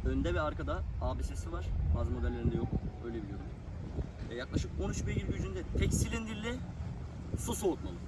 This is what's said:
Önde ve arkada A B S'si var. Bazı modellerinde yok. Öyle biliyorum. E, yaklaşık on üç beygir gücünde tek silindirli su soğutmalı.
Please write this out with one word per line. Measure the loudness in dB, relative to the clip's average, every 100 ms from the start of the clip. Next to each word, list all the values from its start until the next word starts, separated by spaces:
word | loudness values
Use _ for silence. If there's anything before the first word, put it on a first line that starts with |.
| 2
Önde | 2 2
ve | 2
arkada | 2 0 0 0 0 0
A | 0 0
B |
S'si | -2 -2 -2
var. | -2 0 2 4 4
Bazı | 4
modellerinde | 2 2 4 2 2
yok. | 2 0 -2 -6 -4
Öyle | -4
biliyorum. | -4 -6 -6 -8 -8 -6 -4 -4 -4 -4 -6
E, | -6
yaklaşık | -2 0 0 0
on | 0
üç | 0 0
beygir | 0 0
gücünde | 0 0 -2 0 4
tek | 6
silindirli | 6 4 0 -2 -2 -2 -2 -4 -4 -6 -4 -6 -6 -4 -2
su | 0
soğutmalı. | 2 2 2 -2 -6